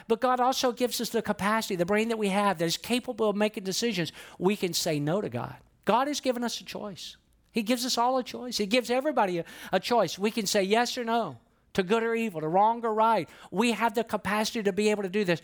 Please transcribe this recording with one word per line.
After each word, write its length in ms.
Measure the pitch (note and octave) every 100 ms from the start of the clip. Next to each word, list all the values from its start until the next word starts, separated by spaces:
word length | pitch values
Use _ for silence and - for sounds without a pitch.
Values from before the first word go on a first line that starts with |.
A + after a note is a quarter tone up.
| -
But 100 | A3+
God 220 | B3+ B3+
also 320 | B3 C4 B3+
gives 260 | A#3 B3 -
us 100 | A3+
the 120 | A#3
capacity, 560 | G#3 G3+ G3 A3 - F3+
the 80 | F3
brain 240 | G#3 A3+
that 100 | A3+
we 80 | G3+
have 300 | G3 G3+ E3+
that 80 | E3+
is 100 | E3
capable 540 | - B3 B3+ A3 G#3+
of 80 | G3+
making 260 | G#3+ A3
decisions. 480 | F#3+ F3+ A#3 F3+ D#3+ - - -
We 200 | F3+ G#3+
can 160 | F3+
say 260 | E3 F3 D3+
no 220 | D3 F#3+
to 80 | F3+
God. 260 | A#2+ B2+ - _ _ -
God 240 | A3+ C#4
has 100 | C#4+
given 240 | C4 A#3+
us 160 | A#3+ -
a 60 | F3+
choice. 500 | F#3+ G#3 F#3 - - _ _ _ A3+
He 60 |
gives 240 | G#3 B3 B3
us 100 | -
all 220 | A#3+ C4
a 40 |
choice. 320 | B3 A#3 B3 G#3+
He 120 | G3+
gives 240 | B3 A#3+
everybody 480 | B3+ D4 B3 G3 F3
a, 60 | - - -
a 80 | F#3+
choice. 400 | - A#3+ F3 -
We 100 | G#3+
can 160 | A#3 F#3+
say 160 | G#3
yes 340 | F#3+ A3 A#3+ B3+
or 80 |
no, 360 | A3+ A#3 F#3+ A#2+ _ _ _
to 80 | -
good 220 | F3+ A3+
or 100 | A#3
evil, 260 | A3+ A3+ D#3+
to 80 | D#3
wrong 380 | F#3 G#3+ A#3 A3+
or 80 |
right. 340 | G#3+ A3+ G#3+ C#3+ - -
We 220 | F3+ A#3+
have 240 | G3+ A#3 A#3
the 80 |
capacity 580 | A3 G#3 F#3+ G#3 G#3+ A#3
to 100 | G3
be 200 | F#3+ G#3+
able 100 | G#3+
to 80 | G3
do 140 | G3+
this. 180 | F#3 E3